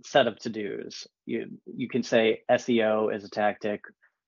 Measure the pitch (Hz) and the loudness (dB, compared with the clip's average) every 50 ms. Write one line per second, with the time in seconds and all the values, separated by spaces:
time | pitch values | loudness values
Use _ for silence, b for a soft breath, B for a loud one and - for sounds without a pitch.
0 | - - - 147 127 117 107 - - 120 107 110 104 98 57 - - - - - | -10 2 4 4 4 4 0 -2 -6 -8 -6 -6 -6 -6 -6 -8 -10 -10 -12 -14
1 | - - _ _ _ - - 113 - - - - _ - - - 127 113 - 123 | -16 -18 _ _ _ -6 -6 -6 -6 -8 -12 -16 _ -14 -8 -8 -6 -2 -2 -2
2 | 113 - 131 117 110 110 110 - - - 127 120 - - 120 113 110 110 110 107 | 0 2 4 4 6 4 2 0 2 2 2 2 2 2 2 2 4 2 2 2
3 | 110 104 107 107 101 101 - 110 104 104 101 - - 107 104 101 - - - _ | 0 0 -2 -4 -8 -8 -4 0 0 0 0 -2 -4 -4 -4 -6 -8 -14 -20 _
4 | _ _ _ _ _ | _ _ _ _ _